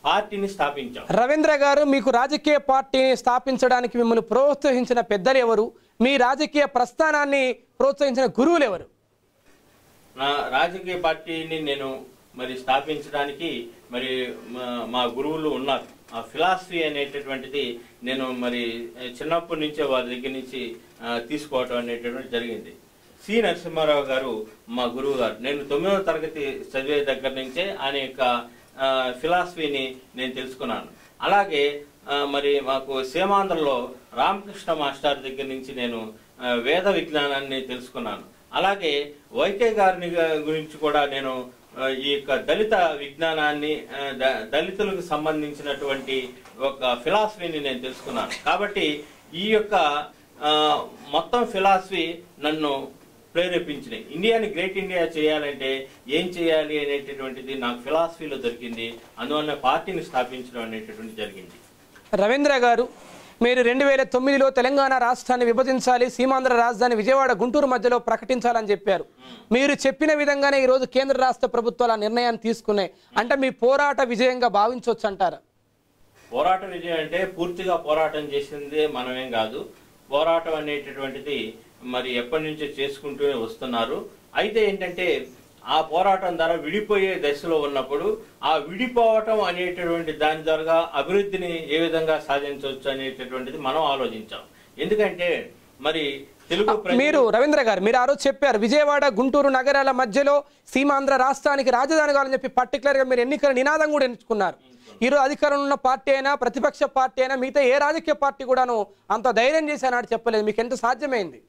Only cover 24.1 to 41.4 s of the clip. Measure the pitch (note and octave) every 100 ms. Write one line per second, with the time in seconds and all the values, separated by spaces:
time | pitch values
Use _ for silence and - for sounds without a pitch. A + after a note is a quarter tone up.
24.1 | C3 C3 A2+ G#2+ - - A#2+ B2 A#2+ C#3
25.1 | C3 A2+ G#2+ B2+ C#3+ C#3+ C#3+ F#3 G3 E3+
26.1 | D#3 D#3 D#3 C#3 B2+ - C3 C#3 D3 C#3
27.1 | C3 C3 C3 C3 D#3 G3 - C#3 C#3 C3+
28.1 | C3 B2 A#2+ - - - - C3+ C3 B2+
29.1 | B2 D#3+ F3+ E3+ D#3+ D3+ C#3 B2+ B2+ -
30.1 | B2 C3 B2+ B2+ - B2+ G#2+ - - -
31.1 | _ D3+ G3+ G3 D3 D3 C#3+ - _ -
32.1 | C#3+ C#3+ C#3 C#3+ C#3+ C3 C3+ C3+ C3+ C3
33.1 | D#3+ G3 G3 F#3+ E3 D3 B2 B2 - -
34.1 | A#2+ D3+ G3+ G3+ F3 - D#3 C#3 C3+ D3+
35.1 | C3+ C3 C3 C3+ C3 B2+ B2+ A#2+ A#2 G#2+
36.1 | - _ - B2+ A#2+ B2 E3+ F#3+ F3 D3+
37.1 | D3+ C#3+ C#3 C#3 C3+ C3 B2+ B2 B2+ A2+
38.1 | G2 - _ _ C#3+ F#3 G3 E3+ C#3+ D3
39.1 | - _ A2+ F3 G3+ A#3 G#3 F#3+ F3 F3
40.1 | E3+ D#3+ D#3 D3+ D#3 D3+ D3 D3+ D3 C#3+
41.1 | C#3 C3+ C3